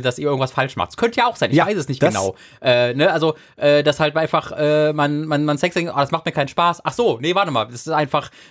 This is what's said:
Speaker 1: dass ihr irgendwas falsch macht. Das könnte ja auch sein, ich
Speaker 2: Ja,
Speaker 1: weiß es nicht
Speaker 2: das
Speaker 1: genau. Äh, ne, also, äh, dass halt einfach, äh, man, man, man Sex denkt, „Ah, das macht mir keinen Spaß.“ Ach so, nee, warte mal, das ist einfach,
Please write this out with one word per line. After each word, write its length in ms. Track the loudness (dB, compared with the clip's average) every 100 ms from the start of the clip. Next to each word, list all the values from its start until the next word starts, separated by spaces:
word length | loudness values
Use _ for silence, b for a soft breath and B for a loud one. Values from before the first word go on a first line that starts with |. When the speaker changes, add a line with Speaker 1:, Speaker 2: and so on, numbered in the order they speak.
Speaker 1:
dass 180 | -2 -2
ihr 60 | -2
irgendwas 240 | -2 -2
falsch 240 | -2 -4 -4
macht. 120 | -6
Das 60 | -2
könnte 220 | -2 0
ja 80 | -2
auch 80 | 0
sein, 140 | 2
ich 40 | 2
Speaker 2:
Ja, 100 | 2
Speaker 1:
weiß 100 | -2
es 100 | -4
nicht 140 | 0
Speaker 2:
das 100 | 0
Speaker 1:
genau. 220 | 2 -2 B B B
Äh, 340 | 2 2 2
ne, 180 | 2 2
also, 220 | 2 0 -2 B 0
äh, 280 | 4 4
dass 160 | 4 2
halt 160 | 0 0
einfach, 340 | 0 -2 -2 -2
äh, 360 | 2 4 2
man, 320 | 2 0 -2 -2
man, 180 | 0
man 120 | 0 0
Sex 180 | -2
denkt, 180 | -2 -4
„Ah, 60 | -2
das 100 | -2
macht 160 | -2 -4
mir 60 |
keinen 160 | -4 -2
Spaß.“ 320 | 0 0 0
Ach 80 | -6
so, 260 | 0 0 0
nee, 140 | 0 0
warte 160 | 0
mal, 140 | -2 -4
das 200 | -8 -4
ist 20 |
einfach, 400 | -2 0 -2 -4 B B